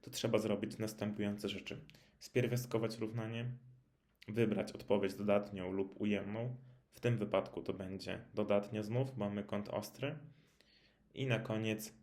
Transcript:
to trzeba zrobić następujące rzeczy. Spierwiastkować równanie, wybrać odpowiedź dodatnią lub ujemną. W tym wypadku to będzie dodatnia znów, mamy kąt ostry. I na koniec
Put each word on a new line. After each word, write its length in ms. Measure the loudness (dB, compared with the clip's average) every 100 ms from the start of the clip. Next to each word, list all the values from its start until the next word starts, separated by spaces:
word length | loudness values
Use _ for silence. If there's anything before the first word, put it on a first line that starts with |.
to 100 | -8
trzeba 280 | -2 4 4
zrobić 380 | 4 0 0 -2
następujące 720 | -4 -2 -4 0 -2 0 -4
rzeczy. 320 | -4 -8 -10 -12 -20 -20 _
Spierwiastkować 800 | -2 2 2 0 0 0 0 -2
równanie, 480 | -2 -2 -4 -4 -4 -6 -14 -20 _ _ _ _ -4
wybrać 440 | 2 4 4 -2
odpowiedź 420 | -6 2 4 4
dodatnią 580 | 0 4 4 4 -4 -2
lub 300 | 0 -2 0
ujemną. 540 | 2 2 0 -2 -2 -6 -12 -20 _
W 60 | -2
tym 180 | 2 2
wypadku 440 | 2 2 0 -6
to 120 | -4
będzie 460 | -4 -4 -6 -6 -6 -4
dodatnia 500 | -2 4 4 4 -4
znów, 340 | 0 0 0 0
mamy 260 | -2 -2
kąt 260 | -2 -4 -2
ostry. 460 | -4 -4 -6 -6 -6 -14 -20 -20 _ -20 -20 -20 _ _
I 120 | -4 2
na 140 | 2
koniec 540 | 2 0 2 0 -4 -14